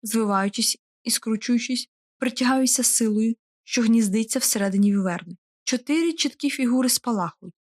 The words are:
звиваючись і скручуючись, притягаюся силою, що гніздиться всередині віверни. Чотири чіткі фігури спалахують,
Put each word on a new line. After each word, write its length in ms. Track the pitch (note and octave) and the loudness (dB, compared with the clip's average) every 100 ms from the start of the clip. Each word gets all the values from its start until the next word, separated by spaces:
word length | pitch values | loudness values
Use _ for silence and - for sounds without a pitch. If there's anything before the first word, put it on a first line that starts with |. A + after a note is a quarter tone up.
звиваючись 720 | G#3+ A3 G#3+ G3 G3 A3 A3 - _ _ | -4 0 2 2 0 -2 -2 -4 _ _
і 80 | A#3+ | -4
скручуючись, 800 | - A3+ A3 - A#3+ A#3+ B3 - _ _ _ | -4 -2 -2 0 -2 -2 -6 -6 _ _ _
притягаюся 640 | C4 A#3+ B3+ C4 C4 - | -4 0 0 2 2 2
силою, 520 | B3 - A3+ G#3 A3+ A3+ _ _ | 2 0 0 2 0 -2 _ _
що 180 | - B3+ | -6 0
гніздиться 580 | A3+ A#3 G#3 G#3+ A3+ C4 | 4 4 4 0 -2 -2
всередині 520 | B3 G#3+ G3 G3 G3+ | 0 0 0 2 4
віверни. 460 | G3+ F#3+ E3+ E3+ - _ _ | 4 0 -4 -8 -20 _ _
Чотири 500 | - B3 B3 D#4 E4+ | -4 -4 0 0 0
чіткі 360 | E4 C#4 - C#4+ | 0 -4 -2 -4
фігури 400 | C4+ B3 B3+ C4 | -2 0 2 2
спалахують, 640 | - - G#3+ E3+ - F3+ - | 0 -2 -2 -2 -8 -18 -20